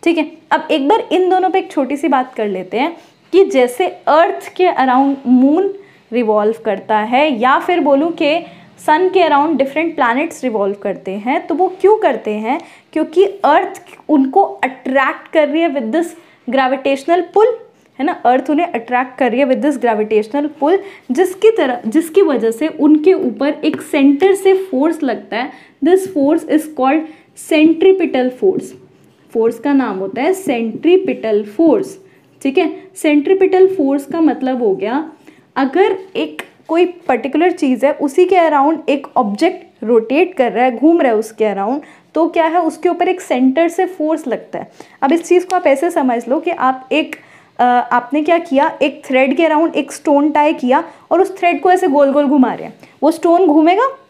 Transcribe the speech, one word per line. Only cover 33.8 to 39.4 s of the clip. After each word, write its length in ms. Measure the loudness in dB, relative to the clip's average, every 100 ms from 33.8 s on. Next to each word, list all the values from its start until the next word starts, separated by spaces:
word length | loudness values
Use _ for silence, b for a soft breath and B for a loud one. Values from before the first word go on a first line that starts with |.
| -2 -2
का 160 | -4 0
मतलब 420 | 0 0 -4 -2
हो 120 | -2
गया, 360 | -2 -4 -4 -6 B B B B -4
अगर 420 | -2 2 0 0 -8 -8
एक 260 | -8 -10 -18 _ -4
कोई 160 | 0
पर्टिकुलर 680 | 0 -2 -4 -2 -2 0 0
चीज़ 360 | 0 -2 0 0
है, 60 |
उसी 320 | 0 -2 0
के 120 | 2 4
around 520 | 2 2 2 0 -2
एक 180 | -4 -2 -2
ऑब्जेक्ट 680 | -2 0